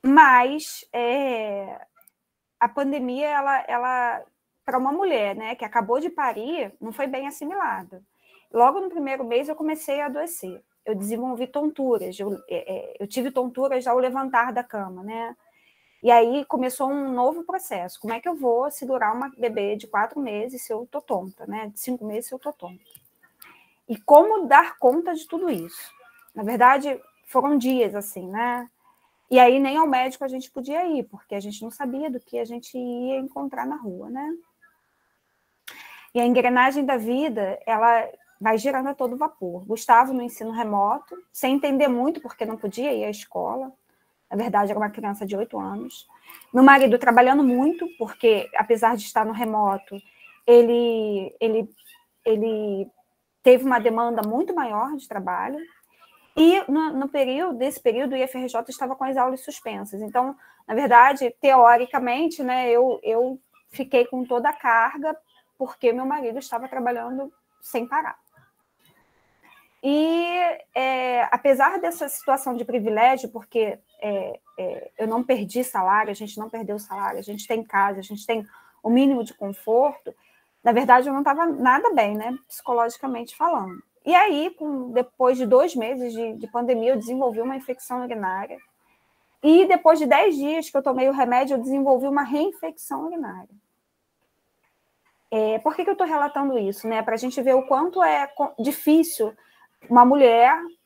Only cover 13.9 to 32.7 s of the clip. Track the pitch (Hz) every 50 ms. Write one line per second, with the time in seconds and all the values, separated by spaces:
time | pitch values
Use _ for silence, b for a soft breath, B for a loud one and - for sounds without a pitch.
13.9 | 240 254 254 254 247 269 269 262 262 240 240 254 233 247 240 _ - 208 196 185
14.9 | 185 180 190 208 226 233 226 220 247 _ _ _ _ _ _ _ _ _ _ _
15.9 | _ _ - 233 233 233 226 233 247 285 269 _ - 254 254 254 247 - 277 269
16.9 | 277 285 277 269 254 240 247 262 311 339 339 349 370 370 - - 240 190 175 185
17.9 | - - - 214 226 233 - 359 339 294 277 247 233 240 262 294 285 - 285 247
18.9 | 262 247 226 208 226 240 269 269 269 226 233 233 220 226 202 202 208 208 - -
19.9 | - 202 214 - - 302 277 240 208 208 214 254 262 240 - - 226 214 247 -
20.9 | - 294 _ _ 247 185 185 190 185 _ 156 - 202 214 220 208 208 - - 254
21.9 | 254 247 214 214 208 220 233 - 262 262 _ 294 302 _ - 175 180 190 _ _
22.9 | _ - _ _ _ _ _ _ _ b b b b b b b b b b -
23.9 | 233 208 _ - 294 294 349 427 440 415 349 233 277 285 - - - _ - 247
24.9 | 254 330 339 359 349 311 - - 330 330 370 349 254 175 165 175 - - - -
25.9 | _ _ _ _ _ _ _ _ _ 214 208 208 247 220 240 247 269 285 277 294
26.9 | 269 247 _ _ _ _ _ - - 262 269 285 294 277 233 254 262 254 233 196
27.9 | 196 202 202 - - 196 180 180 190 214 233 247 240 240 240 240 _ _ _ _
28.9 | _ _ _ _ _ _ _ _ 254 254 247 247 254 277 277 269 269 311 302 302
29.9 | 262 254 254 262 262 - 277 262 254 262 262 - _ 277 247 277 294 330 359 349
30.9 | 320 269 220 - - 196 _ _ 214 202 190 208 208 208 214 233 226 - 285 254
31.9 | 247 269 302 311 247 247 _ _ - 240 233 226 233 240 240 -